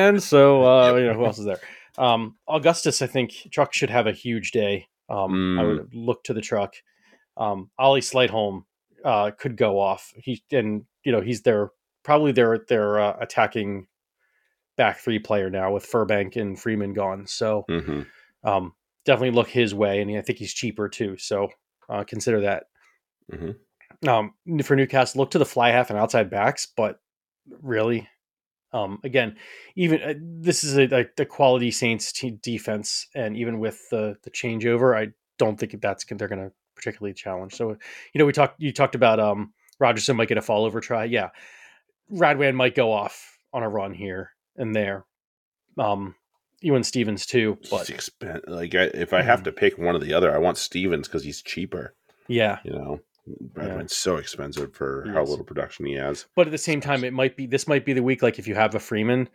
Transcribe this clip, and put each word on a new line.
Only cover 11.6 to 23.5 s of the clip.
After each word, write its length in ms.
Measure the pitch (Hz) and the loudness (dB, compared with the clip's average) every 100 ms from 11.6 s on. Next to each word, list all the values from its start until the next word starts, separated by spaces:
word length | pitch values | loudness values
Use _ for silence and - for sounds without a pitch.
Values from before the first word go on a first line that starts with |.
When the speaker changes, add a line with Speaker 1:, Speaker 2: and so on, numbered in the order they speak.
| 101 _ _ _ | 0 _ _ _
Speaker 1:
probably 260 | - 151 151 | 2 4 4
their, 260 | 123 113 113 - | 4 4 2 0
their, 320 | 117 104 104 | 0 2 2
uh, 160 | 104 - | 0 -2
attacking 680 | - - 107 113 101 98 92 _ _ _ _ _ _ _ _ - | -4 0 2 0 -4 -6 -12 _ _ _ _ _ _ _ _ 0
back 220 | 110 - | 0 0
three 200 | 120 107 | -2 -4
player 320 | 107 104 95 | -2 -2 -2
now 220 | 95 92 | -2 -2
with 120 | 101 | -2
Furbank 520 | - 120 101 104 92 117 | -2 0 2 0 -2 -4
and 220 | 104 92 | -6 -6
Freeman 340 | 117 107 101 | -4 -4 -4
gone. 340 | 101 98 95 95 | -4 -4 -6 -10
So, 380 | - 110 104 - | -4 -2 -2 -2
Speaker 2:
Mm-hmm. 340 | 85 76 73 - - _ _ | -4 -4 -6 -8 -16 _ _
Speaker 1:
um, 280 | 107 95 90 - _ _ | -2 -2 -4 -12 _ _
definitely 280 | - 120 127 | 0 2 2
look 140 | 117 113 | -2 -2
his 260 | 123 113 | 0 0
way, 260 | 101 104 101 | 0 0 0
and 160 | 101 104 | -2 -4
I 40 | |
think 160 | - - | -6 -8
he's 140 | 98 | -10
cheaper 340 | - 120 104 101 | -8 -8 -6 -8
too. 280 | - 104 92 | -6 -8 -8
So, 320 | - 101 101 - _ _ - | -6 -4 -4 -8 _ _ -10
uh, 160 | 104 | -8
consider 360 | 98 110 120 110 | -8 -6 0 0
that. 220 | 101 90 - _ _ _ _ _ - | 0 -2 -6 _ _ _ _ _ -18
Speaker 2:
Mm-hmm. 760 | 82 82 | -12 -10